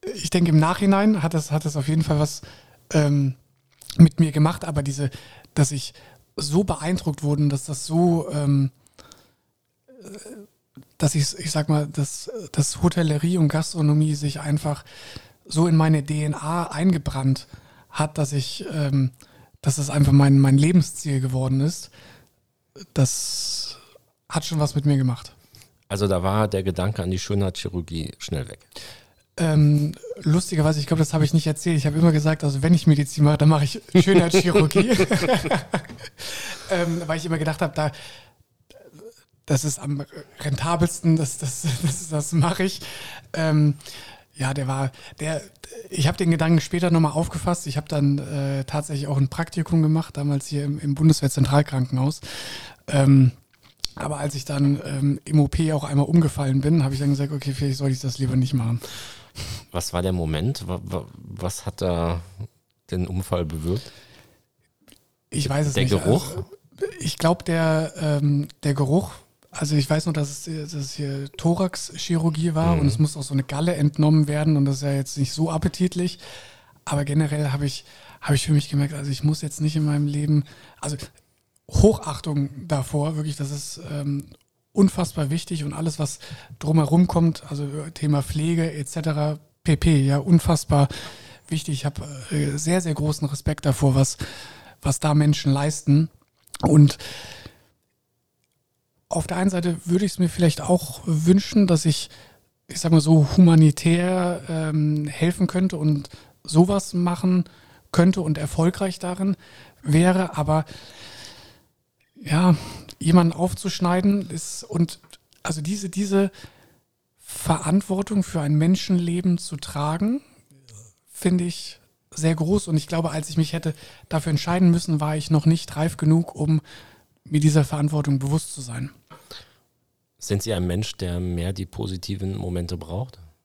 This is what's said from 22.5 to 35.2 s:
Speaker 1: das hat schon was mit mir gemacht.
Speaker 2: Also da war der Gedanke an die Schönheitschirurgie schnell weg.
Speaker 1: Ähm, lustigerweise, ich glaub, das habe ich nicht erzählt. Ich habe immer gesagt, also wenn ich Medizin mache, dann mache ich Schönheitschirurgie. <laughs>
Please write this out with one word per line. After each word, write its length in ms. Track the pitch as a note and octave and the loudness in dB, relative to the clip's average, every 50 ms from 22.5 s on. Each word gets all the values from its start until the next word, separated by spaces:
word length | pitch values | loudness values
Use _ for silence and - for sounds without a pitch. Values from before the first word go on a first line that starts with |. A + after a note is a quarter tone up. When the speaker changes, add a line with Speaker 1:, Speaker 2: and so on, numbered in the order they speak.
| _ _ _ _ _ - G3 _ _ | _ _ _ _ _ -20 -20 _ _
Speaker 1:
das 840 | - C3+ B2+ - - - - - - - - - - - - - - - _ _ _ _ _ _ _ _ _ | 0 0 0 0 -4 -6 -6 -6 -6 -6 -6 -6 -6 -8 -10 -12 -18 -20 _ _ _ _ _ _ _ _ _
hat 160 | - D#3+ D3+ | -6 -6 -4
schon 140 | - E3 D#3 | -2 -2 0
was 160 | D3+ C#3 - | 0 0 -2
mit 100 | D3 C#3 | 0 2
mir 120 | D3 C#3+ C3+ | 2 2 4
gemacht. 360 | C3 B2+ A#2+ - - - - _ _ _ _ - - _ _ _ _ _ | 2 0 -2 -4 -8 -20 -20 _ _ _ _ -20 -20 _ _ _ _ _
Speaker 2:
Also 200 | G2 F#2+ G#2 G2 | -2 0 2 2
da 140 | F#2+ F2+ | 2 2
war 260 | E2+ F#2+ G2 G#2+ A2 G2+ | 0 0 2 2 0 0
der 140 | G2 F#2+ | 0 -2
Gedanke 400 | F#2 F#2+ F2 - F2+ G2 G#2+ - | -2 -2 -2 -2 -2 -2 -2 -2
an 80 | F#2+ F2+ | -4 -2
die 80 | F#2 F2+ | -4 -4
Schönheitschirurgie 960 | - - G#2 G2+ G2+ F#2 F2+ - - - - F2+ E2 - E2+ E2 D#2 - - _ | -4 -4 -2 -2 -2 -2 -4 -6 -10 -6 -6 -6 -8 -6 -8 -8 -8 -8 -10 _
schnell 280 | - - E2+ D2 B1+ A#1+ | -10 -8 -8 -8 -8 -10
weg. 100 | - _ _ _ _ - - - - - _ _ _ _ _ _ _ - | -14 _ _ _ _ -20 -18 -18 -20 -20 _ _ _ _ _ _ _ -4
Speaker 1:
Ähm, 560 | F3 D#3+ D#3 D3+ D3+ D3 D3 D3 D3 D3+ E3+ - - A#4 A#4+ - | -2 2 4 6 6 6 6 4 0 -2 -6 -10 -14 -16 -14 -4
lustigerweise, 580 | - E3+ D3+ F3 F3+ - - D#3 D3+ D3+ D#3+ D3+ | 0 2 2 2 2 0 -2 0 2 2 2 0
ich 60 | C#3+ - | 0 -2
glaub, 120 | E3 D#3+ | 2 2
das 140 | D#3 - - | 2 0 2
habe 100 | D#3+ D#3 | 2 2
ich 100 | D3 - | 4 2
nicht 140 | D#3+ D3+ D#3 | 2 2 0
erzählt. 300 | D3+ - - F3 E3 D3+ | -4 -2 -2 0 0 2
Ich 80 | C3 | 0
habe 120 | D#3 D3 D#3+ | 0 2 4
immer 140 | E3 E3+ | 4 6
gesagt, 320 | D#3 D3+ D3 D#3+ D#3 D3+ - | 6 6 2 2 0 2 0
also 180 | C#3+ C#3 C#3 | -2 0 0
wenn 120 | C3+ D#3+ F3 | 4 4 4
ich 140 | D#3+ - E3 | 6 6 6
Medizin 360 | D3+ C#3+ C#3+ C3+ - - D3 | 4 4 2 -2 2 4 4
mache, 140 | D3 D3+ C#3+ | 4 6 6
dann 120 | D3 D3+ | 6 6
mache 140 | D#3+ D3+ D3 | 6 6 2
ich 180 | C#3+ - A3+ - - - F3+ E3+ | 0 -2 -6 -12 2 4 4 6
Schönheitschirurgie. 880 | F#3+ G3 F3+ F3 E3+ D#3+ F#3+ F3 F3+ E3+ G#3 D#3 D3 - G3 F#3+ A#3+ | 8 6 6 6 6 4 4 4 4 4 4 4 4 4 2 4 4
<laughs> 160 | B3 F3+ F#3+ - A3+ E3 | 4 2 2 2 2 0